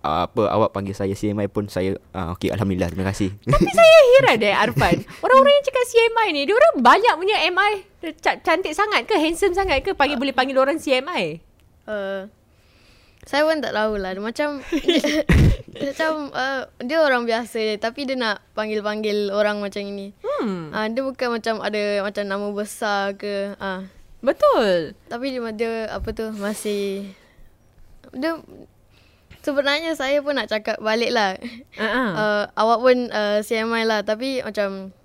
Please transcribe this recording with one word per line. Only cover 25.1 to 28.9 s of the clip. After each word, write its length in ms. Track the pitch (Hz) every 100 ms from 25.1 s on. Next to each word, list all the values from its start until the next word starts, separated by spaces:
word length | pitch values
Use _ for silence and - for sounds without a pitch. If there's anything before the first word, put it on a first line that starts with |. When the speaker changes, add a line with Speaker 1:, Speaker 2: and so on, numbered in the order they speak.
| 240 269
Speaker 3:
dia, 160 | 254 226
dia, 400 | 214 226 226 220
apa 160 | 196 220
tu, 240 | 220 220 214
masih, 640 | 202 208 214 202 202 196 196 190 _ - - _ _ _ - - - 254
dia, 240 | 311 330 - - - _ _